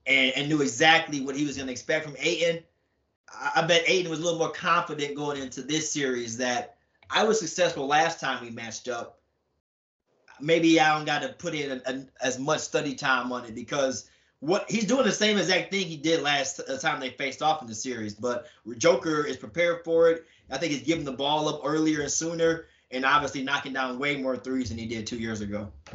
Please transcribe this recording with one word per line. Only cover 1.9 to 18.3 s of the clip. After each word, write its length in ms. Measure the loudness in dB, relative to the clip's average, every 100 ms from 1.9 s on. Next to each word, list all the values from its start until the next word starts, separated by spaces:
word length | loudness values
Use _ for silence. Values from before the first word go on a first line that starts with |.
| -2
from 120 | -2 -4
Ayton. 440 | -2 0 0 0 -6 _ _ _ _ _ -20
I, 200 | -8 -2 0
I 100 | 4
bet 160 | 4 4
Ayton 200 | 2 0
was 100 | -2
a 20 |
little 140 | 0 0
more 140 | 0
confident 640 | -2 2 2 2 -2 -4 -4
going 240 | -4 -4
into 200 | -6 -8
this 280 | -4 -2 -2
series 460 | -2 0 -2 -4 -4
that 380 | -2 -2 -4 -12 _ _ -4
I 140 | 2
was 160 | 4 2
successful 460 | 0 0 0 2 2
last 320 | 4 4 0
time 240 | -4 -4
we 60 | -6
matched 360 | -10 -10 -10 -8
up. 320 | -8 -8 -16 _ _ _ _ _ _ _ _ _ _ _ -8
Maybe 380 | 2 4 6 8
I 160 | 6 4
don't 80 |
gotta 260 | 0 -2 -4
put 240 | -6 -6
in 280 | -6 -4 -6
a, 60 | -6
a, 160 | -8 -8 -6
as 180 | -4 -2
much 220 | -2 -2
study 340 | 0 -2 -2
time 380 | -2 0 0 0
on 120 | -6
it 100 | -8
because 540 | -10 -4 0 0 -2 -10 _ _ _
what 300 | 0 0 0
he's 140 | -2 2
doing 180 | 2
the 60 | 2
same 240 | 2 2 2
exact 360 | 2 2 0
thing 140 | -4 -4
he 100 | -4
did 260 | 0 2
last 380 | 2 0 0 -6
t-, 140 | -6 -4
time 220 | -2 -2
they 100 | -4
faced 320 | -6 -6 -2
off 180 | 0 0
in 60 | -4
the 80 |
series, 400 | -8 -6 -6 -6
but 320 | -6 -4